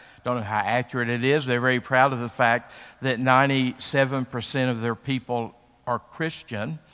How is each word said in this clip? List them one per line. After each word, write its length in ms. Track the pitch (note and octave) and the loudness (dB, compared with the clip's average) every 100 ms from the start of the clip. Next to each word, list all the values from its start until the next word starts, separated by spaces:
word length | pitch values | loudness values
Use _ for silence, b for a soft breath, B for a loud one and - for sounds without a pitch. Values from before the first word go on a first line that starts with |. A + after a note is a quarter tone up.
| B B | B B
don't 140 | B2 B2 | -6 -4
know 40 | |
how 160 | G#2 G#2+ | -4 -4
accurate 520 | G2+ B2 B2 B2+ A#2 | -2 -2 -2 -4 -2
it 140 | A#2+ | 0
is, 220 | C3 D3+ C3 | 2 0 0
they're 160 | A#2+ | 0
very 180 | B2+ B2 | 0 0
proud 320 | - C3 C3+ | 2 4 4
of 80 | B2 | 2
the 80 | A#2+ | -4
fact 440 | - A#2+ A#2+ - B B B | 2 2 2 -2 B B B
that 160 | C3 A#2 | -4 0
ninety-seven 1040 | C3 B2+ C#3 C3+ B2+ - - C#3 C3 C3+ B2 | 4 4 4 2 -2 0 2 2 2 0 -6
percent 460 | B2 - C3+ B2+ | -6 -4 0 0
of 100 | A2+ | 0
their 140 | A#2 A2+ | -4 -4
people 600 | - C3 - A#2+ A2+ - _ _ - | -4 -6 -4 -4 -6 -12 _ _ -6
are 140 | A#2+ | -6
Christian, 800 | - - D#3+ - - G#2+ A#2+ D#3+ B | -6 -8 -8 -8 -8 -8 -6 -8 B